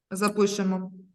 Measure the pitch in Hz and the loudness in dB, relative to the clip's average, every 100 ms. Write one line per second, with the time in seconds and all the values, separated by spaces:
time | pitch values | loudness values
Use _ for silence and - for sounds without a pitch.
0 | _ 190 208 208 202 - 190 185 - - | _ -2 0 2 2 2 0 -2 -6 -14
1 | - | -20